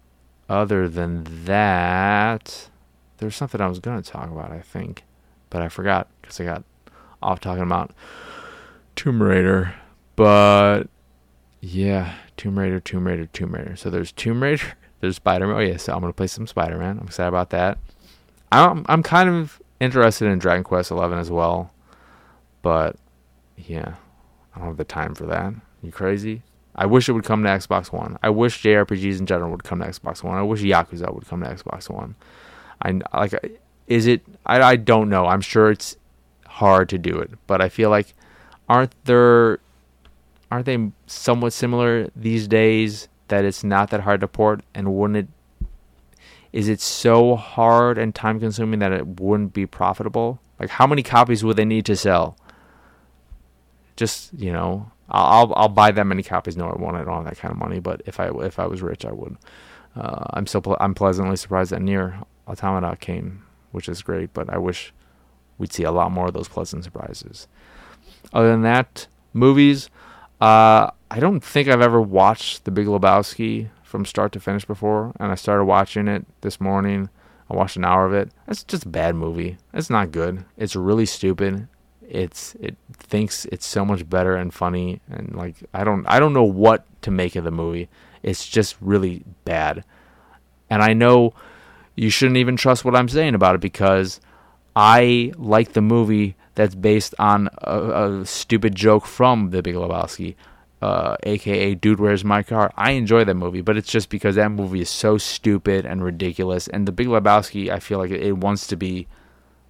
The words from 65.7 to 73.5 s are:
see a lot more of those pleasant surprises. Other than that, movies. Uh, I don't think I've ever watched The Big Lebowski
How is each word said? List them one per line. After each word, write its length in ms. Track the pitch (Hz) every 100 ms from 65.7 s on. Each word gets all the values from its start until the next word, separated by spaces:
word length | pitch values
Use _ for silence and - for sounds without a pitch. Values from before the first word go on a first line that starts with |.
see 100 | -
a 80 | 80
lot 220 | 87 87
more 140 | 90 90
of 60 |
those 140 | 90 -
pleasant 380 | - 85 76 87
surprises. 640 | - - - - - - _ _ - - - _ _ -
Other 180 | - 117
than 120 | 113
that, 460 | 113 120 127 - - _ _
movies. 560 | 117 127 139 143 139 - _ - - - -
Uh, 520 | 110 110 110 110 104 - -
I 80 | 110
don't 220 | 165 196
think 260 | - 147 139
I've 140 | 123
ever 200 | 120 117
watched 640 | 107 95 98 110 - -
The 80 | -
Big 160 | 95 104
Lebowski 840 | 101 95 98 101 - 113